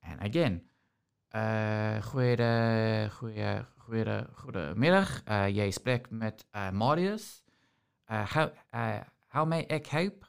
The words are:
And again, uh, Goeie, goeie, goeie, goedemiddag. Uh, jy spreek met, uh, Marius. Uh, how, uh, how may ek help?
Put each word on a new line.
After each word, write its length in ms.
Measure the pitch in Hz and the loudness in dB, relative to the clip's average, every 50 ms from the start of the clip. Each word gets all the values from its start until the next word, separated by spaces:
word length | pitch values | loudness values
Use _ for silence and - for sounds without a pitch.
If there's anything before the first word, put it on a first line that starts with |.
| _ | _
And 180 | - 78 73 | -12 -12 -6
again, 400 | - 104 104 160 160 135 95 87 - _ _ _ _ _ _ _ _ _ _ _ _ _ _ | -6 -2 2 2 2 2 0 -2 -6 _ _ _ _ _ _ _ _ _ _ _ _ _ _
uh, 680 | 110 110 110 110 110 110 107 107 107 107 107 107 107 | -4 -2 0 0 0 0 0 0 0 0 0 -2 -2
Goeie, 1080 | 107 110 - 135 127 123 123 113 120 117 117 117 117 113 113 113 110 110 110 110 107 107 | -4 -4 -2 0 2 2 4 4 4 4 4 4 4 4 4 4 4 2 2 2 0 -2
goeie, 560 | 104 - - 113 110 107 104 104 101 101 107 - _ | -4 -8 -10 -10 -6 -4 -2 -2 -2 -2 -4 -8 _
goeie, 420 | _ - - 113 113 113 107 107 107 113 - - | _ -16 -6 -2 -2 0 0 0 -2 -4 -6 -10
goedemiddag. 800 | - - - - 98 85 71 80 104 117 156 180 190 196 - - - - | -18 -16 -6 -4 -2 -2 -2 0 2 4 6 6 6 6 4 -2 -6 -4
Uh, 220 | - 107 104 98 98 | -2 0 2 2 2
jy 200 | 101 101 104 - | 2 2 2 0
spreek 380 | 95 - - - 127 120 127 - | 0 -2 -2 0 0 0 -2 -4
met, 360 | - 113 113 110 110 - - _ | -8 -6 -4 -4 -6 -6 -14 _
uh, 180 | _ 104 101 95 | _ -8 -6 -4
Marius. 720 | 92 98 107 123 147 160 180 190 208 214 214 - - - _ _ _ _ _ _ _ _ _ _ _ _ _ _ | -2 0 2 2 2 2 2 0 -2 -4 -8 -12 -18 -20 _ _ _ _ _ _ _ _ _ _ _ _ _ _
Uh, 160 | 113 110 104 | -4 -4 -2
how, 240 | 101 - 151 160 - - - - _ - | -2 0 0 0 0 -2 -8 -20 _ -6
uh, 280 | 117 117 113 107 104 98 - _ _ _ | -4 -4 -2 -4 -4 -8 -12 _ _ _
how 180 | _ _ 135 156 | _ _ -2 0
may 200 | 160 160 165 156 | 0 0 -2 -2
ek 200 | - - 156 147 | -2 -4 -4 -4
help? 380 | - - 147 170 196 202 - - | -4 -2 -2 -2 -2 -4 -8 -20